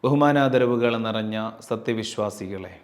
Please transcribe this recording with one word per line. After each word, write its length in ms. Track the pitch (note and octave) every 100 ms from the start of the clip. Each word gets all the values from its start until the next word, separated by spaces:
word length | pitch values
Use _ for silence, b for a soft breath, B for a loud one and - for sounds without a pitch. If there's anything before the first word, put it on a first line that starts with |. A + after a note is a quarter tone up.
ബഹുമാനാദരവുകൾ 920 | C3 C#3+ D3 C#3+ C#3 B2+ B2 A#2+ A#2+ A#2 A2+
നിറഞ്ഞ 280 | A2 G#2+ G#2+ A2 - -
സത്യവിശ്വാസികളെ 1040 | A2+ A2+ A2+ G#2+ - G#2+ G2 F#2+ G2 F2+ -